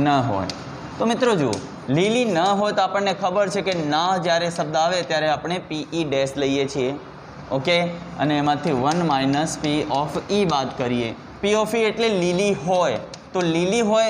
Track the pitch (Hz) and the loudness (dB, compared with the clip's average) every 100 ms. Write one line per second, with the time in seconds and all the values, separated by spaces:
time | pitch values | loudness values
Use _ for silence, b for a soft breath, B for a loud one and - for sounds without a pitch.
0 | 147 139 120 98 92 - - - - - | 2 2 2 0 -4 -8 -12 -12 -10 -2
1 | 220 233 247 196 131 98 - - - 143 | 0 2 2 2 2 -2 -6 -10 -2 2
2 | 202 233 240 165 190 196 208 196 185 202 | 2 2 2 2 2 2 2 2 0 2
3 | 202 185 190 185 196 196 180 180 147 151 | 0 0 0 2 0 0 -2 -2 0 0
4 | 180 190 170 170 170 170 151 156 165 180 | 2 0 2 2 0 -2 -2 2 2 0
5 | 170 156 156 143 165 180 170 156 151 165 | 0 0 0 0 -2 -6 -6 -8 -6 -4
6 | 151 135 135 135 139 139 135 143 127 143 | -2 0 0 0 0 0 0 0 -2 -2
7 | - - - - - 135 131 175 175 - | -10 -18 -18 -16 -6 -4 2 2 0 -4
8 | - - 147 147 147 143 170 131 135 175 | -10 -4 0 2 0 0 0 0 2 2
9 | 170 135 135 143 165 - 151 151 104 131 | 2 2 2 2 0 -2 -2 0 0 -2
10 | 151 170 - 202 190 143 127 - 123 123 | -2 -4 -2 0 2 0 -2 -2 -2 0
11 | 117 110 - - 196 214 214 233 220 220 | -2 -6 -14 -4 0 2 2 2 0 2
12 | 226 196 175 180 202 190 170 185 160 110 | 0 2 2 2 2 0 2 2 2 0
13 | - - - 185 170 165 180 233 214 220 | -6 -14 -8 -2 0 2 2 2 2 4